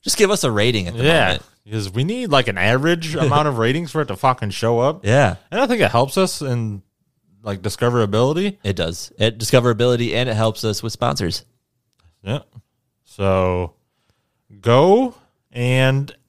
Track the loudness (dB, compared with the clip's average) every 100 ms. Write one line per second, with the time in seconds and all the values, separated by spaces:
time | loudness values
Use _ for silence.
0 | -6 0 2 2 0 0 0 0 -4 -2
1 | 0 2 2 0 -6 _ -10 -8 -6 -4
2 | -4 -4 0 0 0 0 0 2 0 -2
3 | -4 -2 0 2 0 0 0 0 -4 -6
4 | -6 -2 0 0 -4 -4 0 2 0 -2
5 | 0 4 4 0 _ -2 0 2 2 2
6 | 0 0 -2 -2 -6 -4 -4 -8 -14 _
7 | _ _ _ _ -10 -6 -6 -2 0 2
8 | 2 2 2 0 -4 -4 -4 -2 -4 -6
9 | -14 _ -2 0 2 2 4 2 2 2
10 | 0 -2 -2 0 0 -2 -4 -4 -6 -4
11 | -2 -2 -4 -6 -10 _ _ _ _ _
12 | _ _ -6 -6 -8 -20 _ _ _ _
13 | _ -4 0 2 2 -2 -4 _ _ _
14 | _ _ _ _ _ -8 2 4 6 4
15 | 2 -4 _ _ _ -4 0 2 2 2
16 | -4 -10